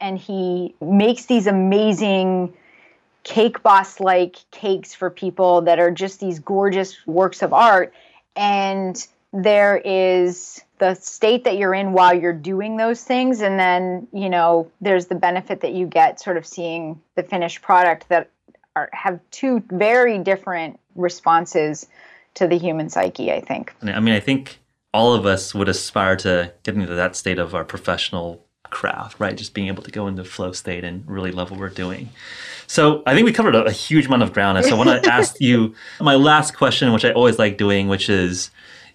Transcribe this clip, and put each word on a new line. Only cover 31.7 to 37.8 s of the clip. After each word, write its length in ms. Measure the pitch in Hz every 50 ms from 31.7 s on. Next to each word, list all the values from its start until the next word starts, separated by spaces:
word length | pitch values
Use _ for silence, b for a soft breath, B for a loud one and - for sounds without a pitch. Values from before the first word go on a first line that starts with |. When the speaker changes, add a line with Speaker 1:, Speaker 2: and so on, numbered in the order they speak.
| 95 - 92 90 95 - 131 117 B B B B B B B B B B B B
Speaker 2:
So 360 | - - 151 151 151 151 -
I 100 | 127 135
think 100 | 180 233
we 80 | 233 226
covered 220 | - 220 196 120
a, 80 | 113 110
a 60 | 110
huge 340 | 101 - - - 156 156 139
amount 160 | 127 131 123 113
of 80 | 92
ground. 280 | - 104 101 98 95 92
And 60 | 90 92
so 80 | 104
I 20 | 107
wanna 240 | 120 135 123 123 -
Speaker 1:
<laughs> 20 |
Speaker 2:
ask 360 | 117 120 123 - - - -
you 320 | 139 123 123 117 113 110 110 B B B B B
my 160 | 151 147 139
last 400 | 135 139 151 151 156 147 - -
question, 380 | - 143 131 120 - 143 123 113
which 100 | 110 123
I 80 | 120
always 260 | 110 120 123 123 110 113
like 200 | 110 107 98 -
doing, 300 | 107 101 101 98